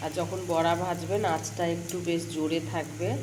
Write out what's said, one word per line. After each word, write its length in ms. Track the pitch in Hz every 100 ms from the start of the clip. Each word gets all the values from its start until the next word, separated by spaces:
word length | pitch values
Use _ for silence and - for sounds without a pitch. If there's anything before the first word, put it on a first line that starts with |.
আর 80 | 156 175
যখন 200 | 170 185 180
বড়া 220 | 165 165 170
ভাজবেন 420 | 180 175 165 202 202 160
আঁচটা 280 | - - 170 170
একটু 200 | 175 180 170
বেশ 140 | 170 165 156
জোরে 240 | 156 165 160
থাকবে। 380 | 170 151 107 185 262